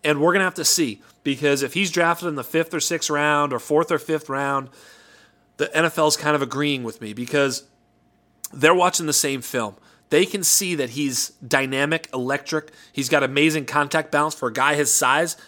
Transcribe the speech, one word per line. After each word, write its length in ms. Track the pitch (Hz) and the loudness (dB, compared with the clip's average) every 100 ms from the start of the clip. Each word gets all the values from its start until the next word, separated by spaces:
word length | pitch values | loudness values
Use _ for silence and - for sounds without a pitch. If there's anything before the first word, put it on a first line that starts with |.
And 180 | 151 147 | 0 2
we're 120 | 156 | 4
gonna 120 | 185 | 4
have 100 | 185 | 0
to 100 | 180 | 0
see, 380 | 147 - 143 101 - _ | 0 2 0 -4 -16 _
because 400 | - 131 147 143 | -4 0 0 0
if 120 | 135 | 0
he's 160 | 180 196 | -2 -2
drafted 360 | 165 170 170 175 | 2 0 0 -4
in 80 | |
the 80 | 147 | -6
fifth 300 | 123 160 165 | -2 -2 -2
or 60 | 165 | -2
sixth 300 | - 165 - | -2 -2 -2
round 420 | 147 151 147 147 | 0 2 2 2
or 60 | 123 | -2
fourth 340 | - 151 160 | 0 0 2
or 60 | 160 | -2
fifth 300 | - 156 156 | -2 -4 -2
round, 420 | 135 139 139 131 - - - - - _ _ _ _ | -4 -2 -2 -4 -18 -20 -20 -20 -20 _ _ _ _
the 180 | 147 156 | -2 2
N 80 | |
F 140 | 165 165 | 0 2
L's 180 | 151 143 | 2 2
kind 180 | 147 | 0
of 80 | 151 | 0
agreeing 420 | 135 131 147 139 | 0 -2 -2 -2
with 160 | 117 - | -6 -10
me 120 | 110 | -12
because 520 | 104 123 147 139 120 - _ _ _ _ _ _ _ - | -10 -2 0 0 -2 -12 _ _ _ _ _ _ _ -16
they're 220 | 139 151 | 2 4
watching 320 | 180 180 - 160 | 6 4 0 -2
the 60 | |
same 300 | 135 147 135 | -2 -2 -4
film. 340 | - 127 110 95 _ _ _ | -4 -4 -4 -8 _ _ _
They 180 | 156 190 | 2 2
can 160 | 202 | 0
see 320 | 175 - 190 | 0 0 0
that 160 | 165 127 | -4 -4
he's 380 | 117 143 123 - _ 127 | -2 -2 -2 -6 _ -2
dynamic, 640 | 139 135 135 143 160 - | 0 0 0 0 0 -4
electric. 600 | 131 127 143 143 156 151 - - | -6 -4 -4 -2 -6 -6 -20 -12
He's 160 | - 131 | -6 0
got 140 | 151 | 2
amazing 440 | 131 139 156 156 131 | 2 2 2 2 -2
contact 440 | 147 143 165 151 | -2 0 0 0
balance 240 | 147 151 | 0 0
for 140 | 151 127 | -2 -6
a 40 | |
guy 220 | 113 139 | 0 2
his 180 | 147 143 | 2 2
size. 440 | - 131 139 170 - | 2 4 2 0 -4